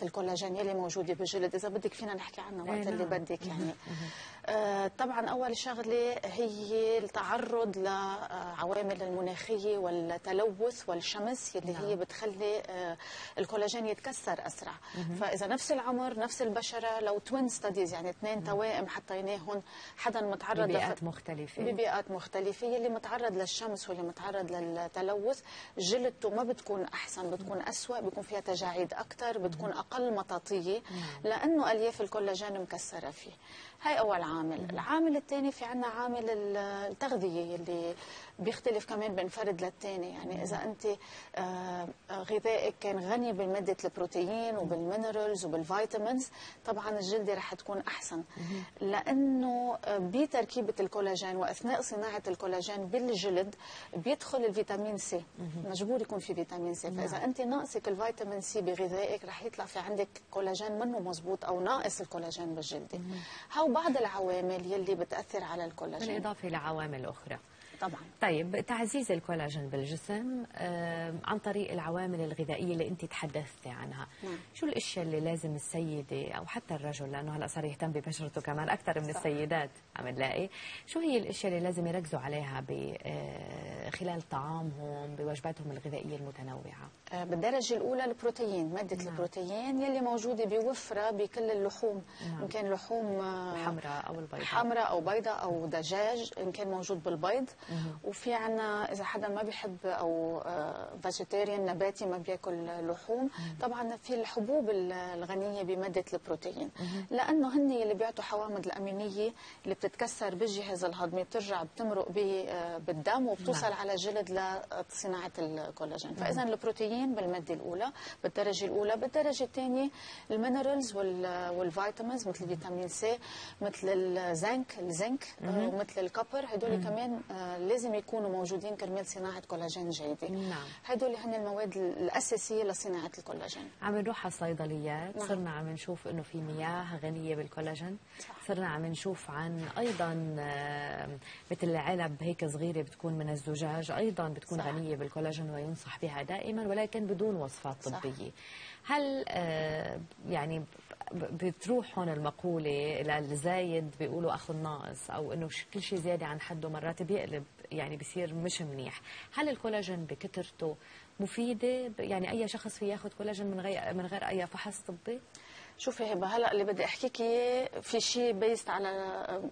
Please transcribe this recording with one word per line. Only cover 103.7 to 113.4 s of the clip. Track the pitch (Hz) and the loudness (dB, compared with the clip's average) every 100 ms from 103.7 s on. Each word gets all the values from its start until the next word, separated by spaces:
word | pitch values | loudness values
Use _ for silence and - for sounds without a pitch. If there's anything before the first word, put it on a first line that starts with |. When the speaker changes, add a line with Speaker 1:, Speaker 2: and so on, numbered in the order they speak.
| 240 233 233 | 0 -2 -4
Speaker 1:
في | - | -2
الحبوب | 247 226 - 214 294 226 | -2 0 0 4 4 4
ال-، | 202 180 | 4 2
الغنية | 185 180 175 175 190 202 202 | 0 -2 -4 -2 0 0 0
بمادة | 185 185 190 180 180 | 0 0 2 0 0
البروتين، | 180 - 160 175 185 - - | -2 -2 -2 -2 -4 -6 -4
Speaker 2:
مهم. | 180 190 190 | -2 -2 0
Speaker 1:
لأنه | 247 - 311 262 269 | 2 6 6 6 6
هن | 285 | 6
يلي | 254 220 | 6 4
بيعطوا | 196 220 226 | 4 2 0
حوامض | 208 208 214 202 180 | -2 0 0 -2 -2
الأمينية | - 196 196 208 196 220 233 - - | -2 -2 -2 -2 0 0 -2 -10 -8
اللي | - | -4
بتتكسر | 190 196 - 233 - 208 | 0 0 0 -2 0 -2
بالجهاز | 180 226 196 202 185 | 2 2 0 -2 0
الهضمي، | 180 175 175 180 | 0 2 0 0
بترجع | 180 233 202 190 | 0 0 0 0
بتمرق | 165 - 226 208 - | -2 -2 2 2 2
ب-، | 185 202 190 190 | 2 4 2 0
آه، | 175 170 170 | -2 -2 -2
بالدم | 160 160 156 233 254 | -2 0 4 4 4
وبتوصل | 190 | 2